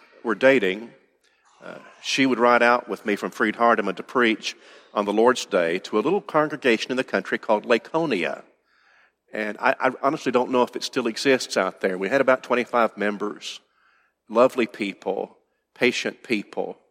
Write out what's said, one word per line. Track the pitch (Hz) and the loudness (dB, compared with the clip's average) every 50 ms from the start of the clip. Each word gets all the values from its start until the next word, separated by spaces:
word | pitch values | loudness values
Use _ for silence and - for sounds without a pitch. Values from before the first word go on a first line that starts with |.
| _ _ _ - - | _ _ _ -8 -4
were | 120 107 | -4 0
dating, | 95 131 131 135 127 101 92 92 104 117 117 - _ _ _ _ _ _ _ _ _ _ _ _ _ | 4 6 6 6 6 4 0 -2 -4 -8 -14 -18 _ _ _ _ _ _ _ _ _ _ _ _ _
uh, | - 92 87 - - - - - - | -18 -18 -18 -18 -20 -20 -20 -14 -8
she | - - - 135 | -4 0 2 2
would | 135 123 | 2 2
ride | 110 120 120 120 120 | 4 4 4 6 6
out | 117 120 120 123 - | 6 6 4 4 0
with | - 98 - - | -4 -8 -6 -2
me | 110 104 | -4 -2
from | - - 92 | -2 -4 -8
Freed-Hardeman | - - 123 107 104 - 117 117 117 104 101 98 92 | -4 -2 -2 -2 0 2 4 4 4 4 2 -2 -6
to | - - | -6 -12
preach | - - 131 120 113 110 - - - - - - - - - - _ - | -4 0 2 2 2 2 0 -4 -10 -12 -12 -18 -20 -20 -20 -20 _ -4
on | 107 101 | -2 -2
the | 104 | 0
Lord's | 101 107 113 123 123 - - | 2 4 4 4 2 2 -2
Day | - - 92 85 82 85 95 | -2 0 0 2 0 -2 -4
to | - - - | -4 -4 -2
a | 107 | -2
little | 107 147 185 202 | 0 0 -2 -2
congregation | - - - 156 151 151 - 135 - 131 113 107 - - | -4 -2 0 0 0 0 -2 -2 0 0 2 2 0 -4
in | 131 | -4
the | 127 127 | -4 -4
country | - - 101 95 - - 110 | -2 -4 -4 -2 -4 -6 -6
called | - - 110 104 101 | -2 0 -2 0 2
Laconia. | 113 120 113 - - - 160 170 156 120 180 82 73 - - - _ _ _ _ _ _ _ _ _ _ _ _ _ _ _ _ _ - | 0 0 0 0 -2 -4 -2 -2 -2 -2 -2 -2 -4 -6 -8 -12 _ _ _ _ _ _ _ _ _ _ _ _ _ _ _ _ _ -8
And | 107 107 107 104 - | -8 -6 -6 -6 -2
I, | 107 123 131 - | 0 0 0 0
I | 127 131 127 - - | -2 -2 -2 0 -2
honestly | 139 151 156 - 139 | -2 -2 -2 -4 -2
don't | 120 123 123 101 | 0 0 0 2
know | 127 127 | 0 0
if | 120 113 - | 0 0 -2
it | 127 - | -8 -10
still | - - 135 120 | -6 -6 -4 -4
exists | 117 110 - - 143 131 123 - - - | -4 -6 -2 0 2 2 0 0 -2 -2
out | 117 95 92 - - | -2 -2 -2 -4 -4
there. | - 98 92 | -4 -4 -2
We | 92 95 95 | -4 -4 -2
had | 127 139 | 0 2
about | 131 123 131 127 - | 2 2 2 0 0
twenty-five | - 127 123 117 - - 120 113 107 - | -2 -2 -2 -2 -2 0 0 0 0 0
members, | - 98 104 104 95 104 104 - - - - - - - _ _ _ _ _ _ _ _ _ _ _ _ - | -4 -4 -4 -4 -4 -6 -8 -8 -10 -14 -14 -16 -16 -20 _ _ _ _ _ _ _ _ _ _ _ _ -2
lovely | 107 113 123 131 - - 117 | 2 4 4 4 4 0 -2
people, | 110 - - 107 98 90 - - 101 95 104 101 - - _ _ _ _ _ _ _ _ | -2 -4 -6 -6 -6 -6 -6 -6 -6 -4 -4 -6 -8 -12 _ _ _ _ _ _ _ _
patient | - 131 123 117 - - 117 107 - | 0 0 0 0 0 -4 -6 -8 -10
people. | - - 120 104 95 - - 101 95 92 90 - _ _ | -6 -6 -6 -6 -6 -6 -8 -8 -8 -8 -10 -16 _ _